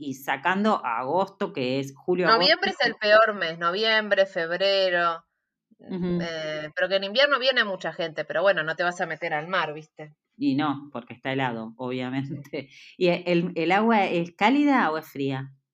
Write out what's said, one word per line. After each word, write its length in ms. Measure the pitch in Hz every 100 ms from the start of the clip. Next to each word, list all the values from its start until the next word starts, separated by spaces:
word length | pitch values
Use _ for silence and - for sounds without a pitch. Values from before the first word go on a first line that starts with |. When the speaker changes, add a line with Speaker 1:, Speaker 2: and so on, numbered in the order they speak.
| 143
Speaker 1:
y, 40 |
y 40 |
sacando 720 | 127 - 139 170 190 214 202 123
a 140 | 117
agosto, 520 | 131 175 196 - 196
que 280 | 151 127 135
es 160 | 139 -
julio, 320 | - 180 175
Speaker 2:
Noviembre 420 | 233 180 349 381
Speaker 1:
agosto. 140 | 359
Speaker 2:
es 40 | 247
el 80 | -
peor 380 | 208 214 220
mes, 240 | 202 165 170
noviembre, 680 | 170 190 220 220 214 196 196
febrero, 1000 | 180 165 180 196 196 190 175 170 165 - _ _ _ _ _
Speaker 1:
Ujú. 400 | - 185 180 175
Speaker 2:
eh, 480 | 170 160 156 151 151 180
pero 140 | 180
que 80 | 196
en 80 | 196
invierno 340 | 226 294 262
viene 240 | 262 254
mucha 280 | 214 180 170
gente, 320 | 156 165 156
pero 200 | 151 151
bueno, 180 | 196 175
no 140 | 156 160
te 80 |
vas 180 | 175 175
a 60 | 165
meter 260 | 156 170
al 140 | 151 165
mar, 260 | 185 151
¿viste? 420 | 151 156 - 156 _ _ -
Speaker 1:
Y 160 | 143
no, 360 | 135 151 143 -
porque 220 | 123 - 113
está 180 | 135
helado, 400 | 135 127 113 113 113
obviamente. 600 | 127 127 127 135 139 139 -
Speaker 2:
Sí. 180 | 151 - - - -
Speaker 1:
¿Y 100 | 175
el, 440 | 175 175 175 175 170
el 160 | 165
agua 340 | 196 226 220 185
es 280 | 170 170 -
cálida 560 | 214 285 294 262 165
o 80 | 156
es 80 | 156
fría? 460 | 139 139 135 135 - _